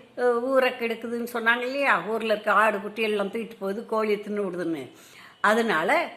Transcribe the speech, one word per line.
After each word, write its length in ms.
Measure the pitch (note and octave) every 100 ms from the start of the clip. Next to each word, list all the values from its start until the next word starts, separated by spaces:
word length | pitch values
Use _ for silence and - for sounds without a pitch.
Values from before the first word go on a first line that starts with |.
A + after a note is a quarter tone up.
| - - B3 A#3+
ஊரை 300 | B3+ C4+ A3
கெடுக்குதுன்னு 560 | - A#3 A3+ A#3 A#3 A#3
சொன்னாங்க 280 | A#3+ A3+ A#3+
இல்லையா, 420 | B3 C4+ C#4 G3+
ஊர்ல 300 | F3 A3+ A3
இருக்க 200 | G#3 G#3+
ஆடு 260 | G3+ A3 G#3
குட்டி 220 | G3+ G#3
எல்லாம் 300 | A3 G#3 G3
தூக்கிட்டு 260 | A#3 G#3+ -
போகுது, 260 | G3 G3+ A3
கோழியை 340 | A3 G#3+ G3+
தின்னு 260 | G3+ G#3 G3
விடுதுன்னு. 460 | F3 E3+ D#3+ B2+ - - - - -
அதனால 680 | G3 A3+ A3+ E3 F3 D4+ D#4+